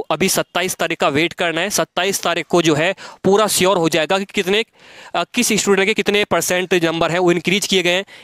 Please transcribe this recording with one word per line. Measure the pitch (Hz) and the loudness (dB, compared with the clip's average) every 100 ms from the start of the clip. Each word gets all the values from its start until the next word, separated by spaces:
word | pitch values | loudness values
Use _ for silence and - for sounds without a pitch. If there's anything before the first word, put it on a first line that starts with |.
| - | 0
अभी | 156 160 | -2 -2
सत्ताईस | - 156 175 180 - | -2 -2 -2 -4 -4
तारीख | 170 160 | -4 -2
का | 180 | 0
wait | 143 165 | 0 -2
करना | - 175 160 | -2 -4 -2
है। | 190 | -2
सत्ताईस | - 160 - 190 190 | -2 -2 -2 -2 -2
तारीख | 185 170 156 | -2 -4 0
को | 175 | 2
जो | 165 | 2
है | 147 170 190 - - | 2 0 -4 -10 -4
पूरा | 185 202 208 | 2 2 2
sure | - 185 190 | 2 2 2
हो | 165 | 2
जाएगा | 165 156 196 | 0 0 -2
कि | 196 | -2
कितने, | - 185 208 226 _ - - - | -4 0 0 -2 _ -20 -20 -8
अ, | 175 175 | -6 -4
किस | - 233 | -2 0
student | 208 - 196 196 | 0 2 2 2
के | |
कितने | 214 202 208 208 | 0 0 0 0
percent | 175 - 180 185 185 | -2 0 -2 0 0
number | 165 165 165 | 0 0 0
हैं | 170 | 2
वो | 180 | 2
increase | 175 175 196 - | 2 2 -2 0
किए | 190 | 0
गए | 175 | 2
हैं, | 180 196 - | 0 -4 -12